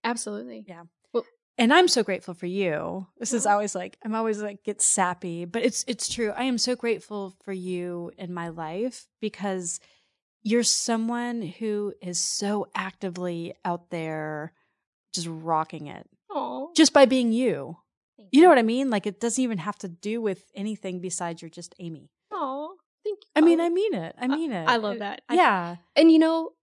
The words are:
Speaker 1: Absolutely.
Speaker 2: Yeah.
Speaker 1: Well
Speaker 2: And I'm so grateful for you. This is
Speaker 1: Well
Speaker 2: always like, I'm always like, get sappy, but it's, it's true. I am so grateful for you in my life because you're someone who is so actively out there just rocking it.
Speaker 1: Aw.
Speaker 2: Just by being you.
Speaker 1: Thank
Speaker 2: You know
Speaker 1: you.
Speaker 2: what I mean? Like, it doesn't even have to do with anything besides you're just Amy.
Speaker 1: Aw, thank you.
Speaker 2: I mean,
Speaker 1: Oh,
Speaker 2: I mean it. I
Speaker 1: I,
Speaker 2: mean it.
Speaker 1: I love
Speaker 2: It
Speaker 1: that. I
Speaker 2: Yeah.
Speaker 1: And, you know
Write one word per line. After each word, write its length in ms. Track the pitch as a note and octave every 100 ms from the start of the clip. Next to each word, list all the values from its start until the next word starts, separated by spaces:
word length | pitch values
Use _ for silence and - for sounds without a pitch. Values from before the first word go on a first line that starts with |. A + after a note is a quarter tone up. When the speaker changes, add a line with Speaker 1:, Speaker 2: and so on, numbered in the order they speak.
Speaker 1:
Absolutely. 600 | A3+ A#3 G#3+ G#3 B3 A3+ G#3
Speaker 2:
Yeah. 140 | E3+ E3+ _ _
Speaker 1:
Well 120 | A#3+ - _ _ -
Speaker 2:
And 160 | A#3
I'm 160 | D#4 F4+
so 140 | B3+
grateful 300 | G3+ F#3 -
for 120 | E3+ F3+
you. 600 | F#3+ F#3 D#3 E3 F3+ F#3+ _
This 140 | A3+
is 120 | A#3 G3+
Speaker 1:
Well 80 |
Speaker 2:
always 200 | G3+ G#3
like, 240 | F#3 F#3 _
I'm 100 | A3
always 260 | A3 A3+ G#3
like, 220 | G#3 G3+
get 180 | - G3+
sappy, 680 | - - F3+ F3+ F3+ E3+ F3
but 160 | A3+
it's, 200 | A3+ - -
it's 200 | A#3+ -
true. 180 | - A3 -
I 80 |
am 140 | C4 A#3+
so 180 | B3 B3
grateful 580 | A#3 F#3+ - G#3 G3 F#3
for 100 | -
you 600 | F#3+ F#3 F3+ F3+ F3 E3+ -
in 140 | F3+
my 160 | F3+ E3+
life 600 | E3 D#3+ F3+ B3 - - _
because 600 | G#3+ - G3 F#3+ F3 - _ _ _ _ _ _
you're 200 | G#3+ A#3
someone 800 | A#3 - - A3+ A3+ A#3+ A#3+ A#3+
who 500 | G3+ - A3 G#3 G#3 -
is 200 | F3+ F3
so 480 | - - G3+ G#3 F#3+
actively 800 | - F#3+ - F#3+ F3 F3+ E3+ E3 -
out 260 | F3+ F3 F3
there 640 | F3 D#3+ D#3 D#3 D3+ D#3 _ _ _ _ _ _
just 140 | - E3
rocking 600 | D#3+ D#3+ D#3+ D#3+ D#3+ C#3+
it. 200 | - - _ _
Speaker 1:
Aw. 380 | F#4 B3 B3+ D4+ E4
Speaker 2:
Just 160 | D#4+
by 140 | C#4+ C4
being 260 | C4 A#3+
you. 460 | A3+ B3+ C#3 C3 E3+ _ _ _ _
Speaker 1:
Thank 100 | G3
Speaker 2:
You 100 | C4
know 40 | F4+
Speaker 1:
you. 40 |
Speaker 2:
what 80 | C#4
I 40 |
mean? 280 | A3+ B3 C#4
Like, 160 | G#3+ G#3
it 120 | F#3
doesn't 220 | A#3 C4
even 160 | B3+ G#3
have 180 | F3 G3+
to 100 | F#3+
do 320 | E3+ G#3 A3+
with 240 | A3 F#3 _
anything 460 | - G#3 G#3 G3 F3+
besides 400 | F3+ - F3 E3
you're 60 | E3
just 260 | F3 E3+ -
Amy. 320 | E3+ D#3 C#3+ _ _
Speaker 1:
Aw, 380 | G4+ C#4 C4+ D#4 F#4+ _ _
thank 140 | G#4+ G4+
you. 60 | _
Speaker 2:
I 60 | D4+
mean, 200 | D#4+ E4
Speaker 1:
Oh, 40 |
Speaker 2:
I 40 | E4+
mean 240 | F4 G#4+
it. 200 | A#3+ E3 -
I 40 |
Speaker 1:
I, 40 | B3+
Speaker 2:
mean 240 | D4 E4
it. 160 | G3 D#3+
Speaker 1:
I 80 | A#3
love 200 | G#3+ A3+
Speaker 2:
It 20 |
Speaker 1:
that. 220 | G3+ - -
I 60 |
Speaker 2:
Yeah. 420 | F4 D4+ F#3+ E3+ F3 _ -
Speaker 1:
And, 160 | E4
you 60 | D#4+
know 320 | D#4+ E4 E4 _